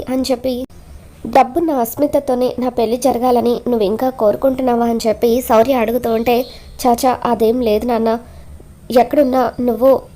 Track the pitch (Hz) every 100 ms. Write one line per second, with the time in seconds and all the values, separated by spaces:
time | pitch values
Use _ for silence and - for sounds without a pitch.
0 | - 262 262 240 262 247 262 - - -
1 | - - 226 247 247 - 330 277 233 -
2 | 285 285 285 247 254 - 247 247 220 240
3 | 262 247 254 240 233 233 - 233 196 220
4 | 262 254 214 247 269 254 254 240 233 226
5 | 220 208 240 233 254 220 226 262 220 240
6 | 240 226 233 240 262 - - - 247 240
7 | 262 240 240 214 220 247 226 214 240 233
8 | 226 233 - - - - - - - 240
9 | 294 294 262 254 233 - 247 220 262 262
10 | -